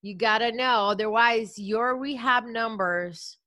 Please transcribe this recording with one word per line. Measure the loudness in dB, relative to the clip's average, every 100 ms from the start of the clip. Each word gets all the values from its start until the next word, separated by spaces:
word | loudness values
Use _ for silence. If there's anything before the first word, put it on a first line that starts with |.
You | -12 -2
gotta | 2 2 2
know, | 0 2 4 4
otherwise | 0 0 4 4 2 -2 -10
your | -4 -2 0 -2
rehab | -4 -4 2 0 0
numbers | -4 -4 -2 0 0 -4 -10 -18 -20